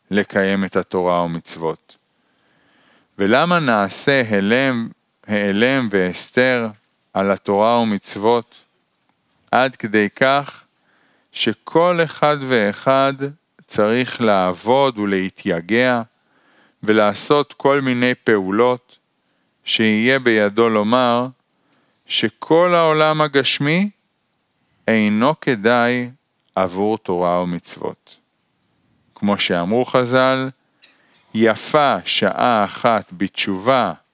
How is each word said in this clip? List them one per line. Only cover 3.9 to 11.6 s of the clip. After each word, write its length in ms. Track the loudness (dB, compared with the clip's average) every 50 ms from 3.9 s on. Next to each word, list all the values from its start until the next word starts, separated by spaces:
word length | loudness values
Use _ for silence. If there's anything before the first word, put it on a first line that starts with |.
| -4 -4 -2 0 0 0 0 0
הלם, 600 | 0 -2 0 2 0 2 0 0 -2 -4 -6 -8 -12 _ _ _ _ _ _
העלם 640 | -4 -4 -2 0 0 0 2 2 2 2 0 -2 0
והסתר 800 | 0 0 0 0 -2 -6 -10 -4 0 0 2 2 2 0 -2 -6 -8 _ _ _ _ _ _ _ -4
על 160 | -2 0 0
התורה 500 | 0 -2 -2 -2 0 2 2 2 2 2
ומצוות, 720 | 2 0 -2 -4 -6 -8 -8 -4 0 0 0 0 -2 _ _ -20 _ _ _ _ _ _ _ _ _ _ _ _ _ _ _ _ _ _
עד 260 | 0 0 0 0 -4
כדי 320 | -6 -6 -2 0 0 0 0 0
כך 480 | 0 0 2 2 0 -2 -6 -12 -20 -20 _ _ _ _ _ _ _ _ _ _ _ _ _ -10
שכל 680 | -6 -4 -4 -4 -6